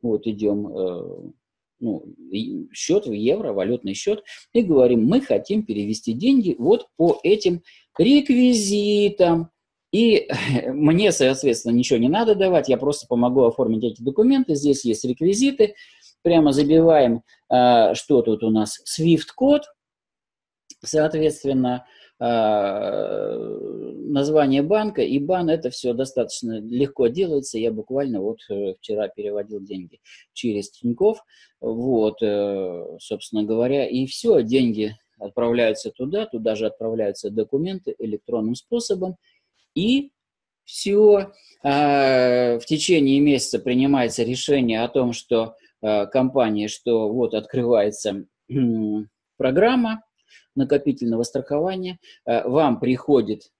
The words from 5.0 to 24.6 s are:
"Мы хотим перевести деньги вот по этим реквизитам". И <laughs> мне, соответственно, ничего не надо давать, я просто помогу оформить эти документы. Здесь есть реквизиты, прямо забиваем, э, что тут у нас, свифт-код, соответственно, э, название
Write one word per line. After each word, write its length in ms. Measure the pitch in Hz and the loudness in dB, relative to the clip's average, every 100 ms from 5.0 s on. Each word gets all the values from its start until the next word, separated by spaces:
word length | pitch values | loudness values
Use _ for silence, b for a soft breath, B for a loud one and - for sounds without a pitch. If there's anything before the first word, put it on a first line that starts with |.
| 113 | 4
"Мы 160 | 226 | 2
хотим 420 | 277 104 - 214 214 | 2 -2 0 -4 -2
перевести 480 | 104 208 214 - | -6 -4 -6 -6
деньги 420 | 127 220 269 190 139 | -2 2 2 2 -2
вот 300 | 123 226 - _ | 2 0 0 _
по 220 | 170 - | 0 2
этим 400 | 160 214 190 175 b b b - | 2 2 2 -2 b b b 0
реквизитам". 1500 | 185 285 285 247 254 233 196 208 208 208 208 202 180 165 165 _ _ _ _ | 4 4 4 4 4 4 0 0 2 2 2 4 2 4 -2 _ _ _ _
И 360 | 190 226 214 - | 2 4 4 2
<laughs> 380 | - 120 127 127 | -6 -2 -2 -2
мне, 380 | 135 151 165 208 | 0 2 4 2
соответственно, 640 | - 131 131 139 113 117 | 4 2 2 0 0 0
ничего 260 | 120 123 123 | 0 2 2
не 100 | 120 | 2
надо 260 | 185 226 208 | 2 2 2
давать, 340 | 190 175 135 | 4 2 2
я 80 | 123 | 0
просто 300 | 135 143 - | 0 -4 -4
помогу 360 | 120 120 131 120 | 0 2 4 2
оформить 380 | 117 123 113 | 2 -2 0
эти 180 | 117 107 | -4 -4
документы. 540 | 120 135 233 269 254 147 | -6 0 2 2 0 0
Здесь 300 | 147 135 123 | 0 0 0
есть 200 | 107 127 | -4 -4
реквизиты, 720 | 127 165 202 269 277 208 208 B B B _ | -2 0 2 0 2 0 0 B B B _
прямо 300 | 170 170 151 | 2 4 4
забиваем, 680 | 135 143 160 165 156 127 117 b b _ | 2 4 6 6 6 4 2 b b _
э, 400 | 127 123 120 107 110 | 2 6 6 4 2
что 260 | - 135 | 0 2
тут 200 | 117 107 | 2 0
у 60 | 113 | 0
нас, 300 | 110 107 - - | 0 -2 -6 -12
свифт-код, 760 | - 160 165 - - 262 294 - _ _ _ _ _ _ _ _ _ _ - | -2 2 2 0 -2 2 2 0 _ _ _ _ _ _ _ _ _ _ -16
соответственно, 1040 | - 156 156 160 156 151 139 135 127 123 b b b _ | -4 0 0 0 -2 -2 -2 0 0 -4 b b b _
э, 1160 | 120 117 110 107 98 101 98 53 52 52 50 57 55 53 52 - - - - | -2 0 2 2 0 -2 -4 -4 -4 -6 -6 -6 -8 -10 -10 -12 -12 -12 -4
название 540 | 143 143 156 143 135 | -2 2 2 4 2